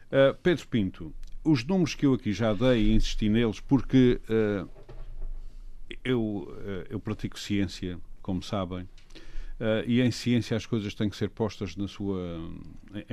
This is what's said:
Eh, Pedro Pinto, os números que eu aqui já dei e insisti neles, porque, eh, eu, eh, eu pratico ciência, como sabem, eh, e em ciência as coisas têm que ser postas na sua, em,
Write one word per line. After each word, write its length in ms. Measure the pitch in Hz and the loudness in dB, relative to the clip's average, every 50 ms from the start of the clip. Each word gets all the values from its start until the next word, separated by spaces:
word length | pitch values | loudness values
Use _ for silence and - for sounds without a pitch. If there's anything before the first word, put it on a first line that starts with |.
| - - | -8 0
Eh, 240 | - 135 135 135 - - | 4 6 6 6 4 2
Pedro 260 | - 185 170 135 - - | 2 2 2 2 0 0
Pinto, 460 | - 117 98 90 - - 85 78 - - - - - - - | 0 2 2 0 -2 -6 -12 -12 -10 -10 -10 -10 -8 -4 2
os 200 | 160 156 123 117 | 2 2 2 2
números 300 | 147 196 190 170 131 - | 2 2 2 2 2 0
que 140 | - 151 139 | 2 4 4
eu 80 | 131 | 4
aqui 180 | - - 110 101 | 4 2 -2 -2
já 200 | 92 117 110 107 | 0 2 2 2
dei 300 | 95 123 131 127 113 107 | 4 4 4 6 6 6
e 100 | 107 110 | 6 6
insisti 340 | 110 - - - - 113 107 | 6 6 4 2 2 2 4
neles, 300 | 104 117 120 110 98 - | 4 4 4 2 0 -2
porque, 600 | - - 139 123 - - - 131 127 123 104 - - - | 0 2 4 4 4 6 6 6 8 8 6 4 0 0
eh, 380 | 110 110 110 104 101 98 80 - - - - - - - - - - - - - - - - - - - - - - - - - - - - | 2 2 2 2 0 -2 -2 -6 -12 -16 -16 -14 -12 -10 -10 -8 -8 -6 -6 -6 -6 -6 -8 -10 -12 -12 -14 -12 -12 -10 -10 -10 -10 -6 -2
eu, 480 | 123 127 120 113 107 104 98 - - - - - | 0 0 2 0 0 -2 -4 -6 -8 -10 -10 -8
eh, 220 | 101 98 90 82 95 | -6 -6 -6 -6 -6
eu 100 | 110 101 | -6 -6
pratico 400 | - 110 107 - - 101 - - | -4 -4 -4 -4 -4 -8 -8 -6
ciência, 600 | - - 104 101 101 92 - - - 90 90 82 - - - - | -6 -2 0 0 0 0 -2 -6 -6 -6 -6 -8 -10 -12 -12 -10
como 200 | - - 92 87 | -6 -4 -4 -4
sabem, 460 | - - 113 101 95 87 92 90 90 - - - - - - - - - - - - - - - | -4 -2 -2 -2 -2 -2 -4 -8 -10 -10 -14 -18 -18 -18 -16 -14 -12 -6 -6 -6 -4 -6 -6 -4
eh, 240 | 120 110 110 110 - 123 | 0 0 0 0 2 2
e 140 | 117 123 | 2 4
em 100 | 127 120 | 4 2
ciência 440 | 113 - - 123 120 120 107 - 120 107 | 2 0 0 0 2 2 2 0 -2 -4
as 80 | - | -4
coisas 280 | - 123 113 101 104 - | -2 -4 -2 -2 -4 -4
têm 160 | - 113 104 | -2 -2 -4
que 60 | - | -2
ser 140 | - 107 95 | -2 -6 -4
postas 460 | - - 113 101 - - 107 92 80 | -2 -2 -4 -4 -4 -6 -8 -8 -6
na 120 | 92 101 95 | -6 -8 -8
sua, 520 | - - 101 98 98 92 90 87 82 80 82 82 82 78 78 80 - - - - 101 | -8 -6 -4 -4 -4 -4 -4 -6 -8 -8 -10 -10 -10 -12 -14 -14 -16 -18 -16 -14 -12
em, 120 | 104 - - | -12 -8 -4